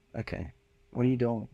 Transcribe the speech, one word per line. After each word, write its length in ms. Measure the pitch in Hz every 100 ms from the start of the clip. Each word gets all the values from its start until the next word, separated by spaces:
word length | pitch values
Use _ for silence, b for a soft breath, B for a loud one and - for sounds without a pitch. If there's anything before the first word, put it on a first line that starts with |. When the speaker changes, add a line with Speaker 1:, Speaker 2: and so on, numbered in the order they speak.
| _ 113
Speaker 1:
Okay. 340 | 113 - - - _ _ _
Speaker 2:
What 140 | -
are 40 | 123
you 80 | 127
doing? 320 | 120 113 104